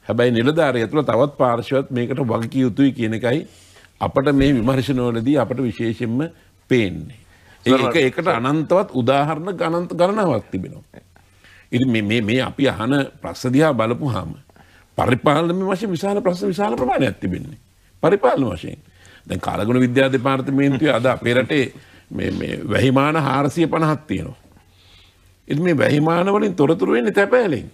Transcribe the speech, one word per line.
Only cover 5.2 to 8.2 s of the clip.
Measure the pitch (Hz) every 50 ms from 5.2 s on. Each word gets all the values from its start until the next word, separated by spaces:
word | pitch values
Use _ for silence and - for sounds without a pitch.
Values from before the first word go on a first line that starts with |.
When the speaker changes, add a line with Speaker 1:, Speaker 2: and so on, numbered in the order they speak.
| 113 135 151
Speaker 1:
අපට | 143 117 - 127 131
විශේෂයෙන්ම | 135 120 101 - 120 113 107 - 123 113 117 131 156 170 - _ _ _ _ _ _ _
පේන්නේ. | 131 123 107 90 85 80 78 - - - - _ _ _ _ - - _ -
ඒ-, | 120
Speaker 2:
සර්, | 131 131 123
Speaker 1:
ඒක, | 123 117
ඒකට | 165 135 131 - 180